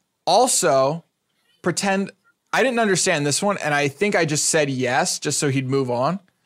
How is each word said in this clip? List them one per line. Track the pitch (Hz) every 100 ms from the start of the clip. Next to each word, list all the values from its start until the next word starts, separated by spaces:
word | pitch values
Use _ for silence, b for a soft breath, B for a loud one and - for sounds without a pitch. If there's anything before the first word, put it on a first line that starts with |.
| _ _ -
Also, | 190 254 - 175 135 139 165 - _ _ _ _ _
pretend, | - 165 202 196 196 - _ _ _
I | -
didn't | 240 233
understand | 220 180 - 160 147
this | 139
one, | 202 196
and | 151
I | 147 143
think | 139 208 196
I | 165
just | 147 -
said | 160 147
yes | 131 120 131 180 -
just | 156 143
so | 151
he'd | 135 131
move | 139 127
on, | 120 135 190 _ _